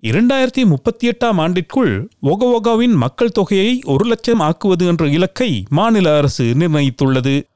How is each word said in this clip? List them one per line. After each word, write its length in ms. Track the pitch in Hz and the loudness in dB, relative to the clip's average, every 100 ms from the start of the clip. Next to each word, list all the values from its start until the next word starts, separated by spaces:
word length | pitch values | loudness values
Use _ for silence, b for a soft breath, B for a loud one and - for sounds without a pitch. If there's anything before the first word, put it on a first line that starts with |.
இரண்டாயிரத்தி 600 | 110 127 240 262 262 262 | -2 0 2 2 0 0
முப்பத்தி 460 | 247 143 - 220 240 | 2 2 -2 -2 -4
எட்டாம் 300 | 240 240 196 | -2 -2 0
ஆண்டிற்குள் 480 | 160 180 175 - 226 98 160 _ 135 | 0 -2 -4 -2 0 -2 -6 _ -2
வொக 220 | 185 247 | 0 0
வொகாவின் 420 | 240 220 226 240 | 0 0 0 2
மக்கள் 400 | 196 120 - 233 208 | 2 0 -2 -2 0
தொகையை 340 | 190 196 202 254 - | 0 0 0 -2 -2
ஒரு 200 | 139 226 | -2 0
லட்சம் 360 | 226 - 226 156 | -2 -2 0 0
ஆக்குவது 380 | 170 208 180 180 | -2 0 0 0
என்ற 220 | 170 160 | 0 0
இலக்கை 420 | 147 185 - 254 123 95 147 | 0 -2 -2 -4 -4 -2 0
மாநில 360 | 220 220 180 151 | 2 2 2 2
அரசு 300 | 143 - 117 123 | 0 0 -2 0
நிர்ணயித்துள்ளது. 760 | 175 151 139 127 135 131 131 139 - | 0 0 -2 0 0 0 0 -2 -4